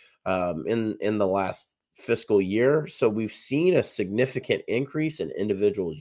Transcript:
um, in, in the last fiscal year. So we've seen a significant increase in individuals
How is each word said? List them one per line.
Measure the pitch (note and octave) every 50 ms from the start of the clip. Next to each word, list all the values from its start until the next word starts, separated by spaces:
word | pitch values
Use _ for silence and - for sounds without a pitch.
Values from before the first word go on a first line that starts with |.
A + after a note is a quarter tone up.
| _ _ _ _ _
um, | F#2+ F#2+ F#2 F2+ F2 E2 D#2+ C2+
in, | E2+ A2+ A#2 A2 A2 G2+ -
in | - G#2+ G#2+
the | G#2 G2+
last | F#2 F#2+ G2 F#2+ F#2 F2+ - - - _ _ _ _ _
fiscal | - - - A#2 A2+ - - A2 G2+
year. | F#2+ F#2 G2+ A2 B2 C3+ D3 D#3 D3+
So | - - - C3 A2+
we've | G#2+ A2 A2+ G#2+
seen | - - - - C3 D3 E3+ F#3 F3+
a | C#3 -
significant | - - G2+ G2 F2+ G2+ A#2 C3 C3 - - - - A2+ D#2+ -
increase | - G2+ A#2+ C#3 C3+ - D#3 D#3 D#3+ - -
in | F2+ D2
individuals | - - G2+ G#2 G2 F#2+ G#2 G#2 - G2+ F#2 E2 D#2+ D2+